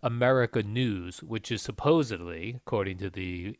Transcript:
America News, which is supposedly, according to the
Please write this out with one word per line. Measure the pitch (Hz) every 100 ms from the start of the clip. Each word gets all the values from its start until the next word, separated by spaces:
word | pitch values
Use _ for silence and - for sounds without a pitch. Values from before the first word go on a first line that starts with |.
America | 117 117 123 131 120 120
News, | 104 117 127 98 87 -
which | - 113 -
is | 110
supposedly, | - 104 147 165 127 95 87 82 98 123
according | - 113 95 92
to | 98
the | 98 92 90 90